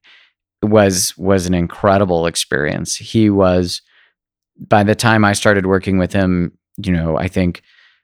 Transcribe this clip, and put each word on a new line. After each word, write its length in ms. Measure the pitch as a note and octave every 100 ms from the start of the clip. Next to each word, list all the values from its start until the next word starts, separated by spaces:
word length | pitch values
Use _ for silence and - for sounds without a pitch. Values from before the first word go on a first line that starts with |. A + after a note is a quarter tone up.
| _ _ _ _ _ -
was, 520 | G#2+ G#2+ G2 F#2 - -
was 280 | F#2 G2 F2+
an 80 |
incredible 720 | F2+ E2+ - G2+ G2 G2 E2+ E2
experience. 680 | - - C#2 D2+ F2+ E2 -
He 340 | - A2+ G#2+
was, 520 | G2 F#2 F2+ F2+ - _ _ _ _ _ _ _ _
by 260 | - G#2+
the 120 | G#2 G#2+
time 280 | A#2+ A2+
I 100 | G#2
started 320 | G2+ A2 G2+ F#2
working 320 | F#2+ G2 F#2+
with 160 | F2+
him, 440 | G2+ F#2 F2+ F2 _ _ -
you 160 | F#2+
know, 240 | E2+ E2 D#2
I 100 | F#2
think 340 | - F2+ F2 _ _ _ _